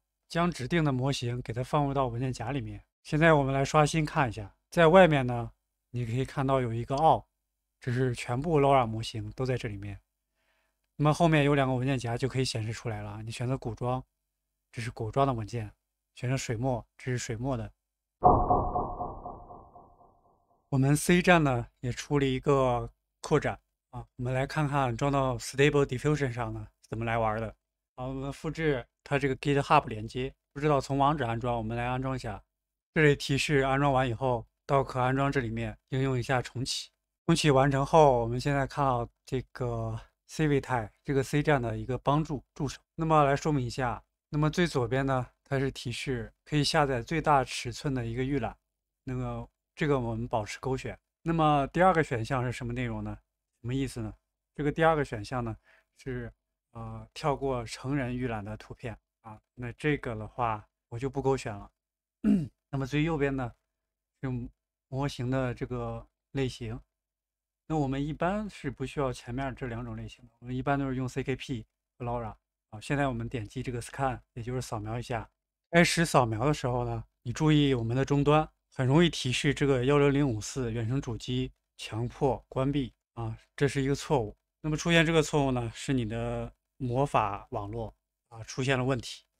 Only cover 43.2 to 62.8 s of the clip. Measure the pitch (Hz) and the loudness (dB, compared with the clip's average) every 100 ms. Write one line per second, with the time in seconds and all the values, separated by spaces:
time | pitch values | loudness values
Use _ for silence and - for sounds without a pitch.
43.2 | 139 139 165 147 123 123 123 107 - _ | 4 4 2 0 0 -2 -4 -4 -10 _
44.2 | _ 139 151 165 175 139 117 131 135 131 | _ 0 2 2 0 0 0 0 0 0
45.2 | 117 _ _ 139 135 - 120 117 - 123 | -2 _ _ -2 -2 -4 -8 -6 -4 -6
46.2 | 110 - - 147 139 165 139 123 113 165 | -8 -14 -4 0 2 4 2 0 -2 -2
47.2 | 156 143 123 - 123 110 147 131 113 117 | 4 4 2 -4 -8 -6 -4 -2 -4 -4
48.2 | 131 143 156 - _ _ _ _ - 127 | -2 -2 -2 -8 _ _ _ _ -8 -6
49.2 | 123 117 117 _ _ - 156 139 117 113 | -6 -8 -12 _ _ -4 0 2 0 -4
50.2 | 120 117 104 - 131 131 120 90 _ _ | -2 -2 -4 -6 -4 -4 -6 -12 _ _
51.2 | 156 165 151 147 135 160 185 170 143 120 | -2 2 4 4 2 4 4 4 2 -2
52.2 | 110 135 123 113 120 120 123 110 107 104 | -2 -2 -2 -4 -6 -4 -6 -6 -8 -10
53.2 | _ _ _ _ 117 135 131 123 110 - | _ _ _ _ -6 -4 -4 -6 -10 -10
54.2 | _ _ _ - 147 147 160 156 135 113 | _ _ _ -4 -2 2 4 4 0 -6
55.2 | 104 127 117 107 _ _ _ _ - 123 | -6 -6 -6 -8 _ _ _ _ -10 -10
56.2 | 117 - _ _ _ 117 113 110 113 - | -10 -14 _ _ _ -16 -12 -12 -14 -6
57.2 | 156 131 139 123 113 - 127 143 123 123 | -4 -2 -2 -4 -6 -10 -4 -4 -2 -4
58.2 | 123 110 101 107 - - 120 104 _ _ | -4 -6 -8 -12 -14 -14 -12 -12 _ _
59.2 | 113 107 _ - 123 - 151 143 135 110 | -20 -20 _ -12 -12 -4 -2 -2 -4 -8
60.2 | 107 - 117 107 - _ _ 117 135 135 | -8 -4 -4 -4 -10 _ _ -8 -6 -2
61.2 | 135 131 120 101 101 _ _ _ _ _ | 0 -2 -4 -12 -14 _ _ _ _ _
62.2 | 214 202 143 - _ 135 | 2 2 0 -10 _ -6